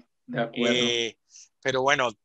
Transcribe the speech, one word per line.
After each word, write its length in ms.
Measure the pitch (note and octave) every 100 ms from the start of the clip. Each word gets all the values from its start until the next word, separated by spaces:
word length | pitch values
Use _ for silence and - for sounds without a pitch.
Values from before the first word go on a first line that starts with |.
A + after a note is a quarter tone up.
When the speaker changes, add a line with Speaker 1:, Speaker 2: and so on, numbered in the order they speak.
| - _ -
Speaker 1:
de 140 | B2
acuerdo. 340 | A2+ - A#2+
Speaker 2:
Eh, 420 | B2 A#2+ A#2 A2+ - _ - - _
pero 200 | C3+ C3
bueno, 280 | C3+ C#3+ A#2+ G#2+